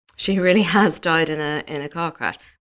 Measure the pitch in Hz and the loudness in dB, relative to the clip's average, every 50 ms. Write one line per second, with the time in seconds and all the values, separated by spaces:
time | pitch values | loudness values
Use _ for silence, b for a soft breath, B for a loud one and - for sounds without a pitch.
0 | _ _ _ - - - 196 190 180 185 180 214 208 170 - 202 202 185 - - | _ _ _ -6 -4 -2 0 2 2 4 4 4 4 4 4 4 4 4 2 0
1 | - 180 160 160 165 156 156 151 151 147 151 151 - - 151 147 143 147 - 170 | -2 0 0 2 0 0 -2 -4 -4 -4 -4 -6 -6 -8 -8 -8 -8 -8 -8 -6
2 | 170 165 156 - 120 87 - b b b b b | -6 -6 -6 -6 -6 -6 -6 b b b b b